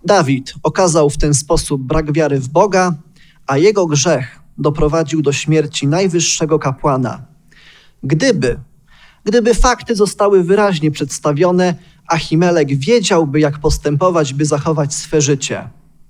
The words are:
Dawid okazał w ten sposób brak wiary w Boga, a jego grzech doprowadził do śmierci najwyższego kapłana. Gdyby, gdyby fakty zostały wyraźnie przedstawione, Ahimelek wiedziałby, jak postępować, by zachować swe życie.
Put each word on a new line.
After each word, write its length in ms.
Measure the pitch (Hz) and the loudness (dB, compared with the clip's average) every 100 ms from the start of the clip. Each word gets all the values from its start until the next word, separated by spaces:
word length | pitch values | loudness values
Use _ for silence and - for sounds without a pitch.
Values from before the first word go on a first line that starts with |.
| 175 | 4
Dawid 480 | 202 139 135 - - | 2 2 -2 -4 -6
okazał 460 | - - 185 160 147 | -4 0 2 4 0
w 80 | - | 0
ten 160 | 151 | 0
sposób 480 | 147 - 165 - 143 | 0 0 -2 0 -6
brak 300 | 135 156 151 | -2 -2 -2
wiary 280 | 147 151 139 | -2 0 -2
w 80 | 127 | -2
Boga, 460 | 160 202 190 180 156 - _ - _ - | 0 2 2 0 -2 -10 _ -20 _ -4
a 100 | 135 | 2
jego 300 | 190 202 170 | 2 2 0
grzech 520 | 147 175 143 127 - - - | 0 0 0 -4 -16 -20 -4
doprowadził 640 | 147 147 151 165 156 160 | -4 0 0 0 -2 0
do 120 | 143 | 0
śmierci 540 | 143 151 156 147 - 139 | -2 0 0 0 -2 -2
najwyższego 720 | 160 196 170 156 - 156 156 | 0 0 0 -2 -2 0 0
kapłana. 640 | 143 135 151 131 127 - - _ _ - - - _ _ | -2 -2 -2 -2 -4 -6 -16 _ _ -20 -20 -20 _ _
Gdyby, 560 | 139 156 269 208 131 113 - _ _ - - _ | -4 0 0 0 -2 -4 -10 _ _ -20 -20 _
gdyby 300 | 202 226 220 | 0 2 2
fakty 420 | 214 254 240 - 220 | 4 2 2 -4 -2
zostały 480 | 202 - 208 196 | -2 2 2 4
wyraźnie 480 | 170 202 208 170 156 | 4 2 2 0 -2
przedstawione, 840 | 147 139 - 151 147 180 180 180 180 - _ - | -4 -8 -4 -4 0 2 2 0 -2 -12 _ -6
Ahimelek 680 | 160 - 160 175 170 143 139 | -4 0 0 2 2 0 -2
wiedziałby, 640 | 139 240 180 165 156 143 | 2 0 2 0 2 0
jak 200 | 151 147 | 0 0
postępować, 760 | 160 147 147 147 185 170 147 | -2 -2 -2 0 0 0 -2
by 120 | 135 151 | -2 -2
zachować 480 | 147 143 156 143 | -2 -2 -2 -2
swe 280 | - - 156 | -6 -4 -2
życie. 480 | 143 139 - 104 - - - _ - | 0 -2 -4 -8 -12 -20 -20 _ -20